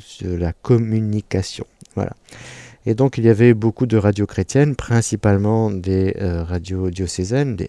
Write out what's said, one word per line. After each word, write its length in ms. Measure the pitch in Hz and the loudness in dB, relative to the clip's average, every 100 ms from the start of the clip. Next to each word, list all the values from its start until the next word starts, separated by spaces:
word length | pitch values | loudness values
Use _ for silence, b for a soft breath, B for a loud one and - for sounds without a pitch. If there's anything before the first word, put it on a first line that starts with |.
| - - | -10 -12
de 120 | 92 | -6
la 200 | 87 85 | -2 -4
communication. 1120 | - - 120 113 110 107 104 - 95 95 - - _ - - | -4 0 2 2 -2 -2 -4 -2 -4 -4 -8 -14 _ -12 -6
Voilà. 180 | 95 - B B B B B B 113 | -6 -8 B B B B B B -4
Et 80 | |
donc, 240 | 113 135 - | 2 0 4
il 60 | |
y 40 | 117 | 4
avait 240 | 107 120 | 6 6
beaucoup 320 | 113 113 - | 4 2 0
de 140 | 123 110 | 0 2
radios 260 | 101 101 | 2 0
chrétiennes, 500 | 101 - 92 135 147 | -2 -2 -2 2 2
principalement 960 | 135 - 117 113 104 107 98 104 113 110 | 0 0 0 0 0 2 2 2 0 0
des, 460 | 98 95 95 95 - | -2 -2 0 0 -2
euh, 200 | 98 85 | -2 -2
radios 460 | 85 87 87 92 92 | -4 -6 -4 -4 -4
diocésaines, 640 | 87 90 - 92 127 143 | -4 -6 -4 -2 -2 -2
des 140 | 107 | -4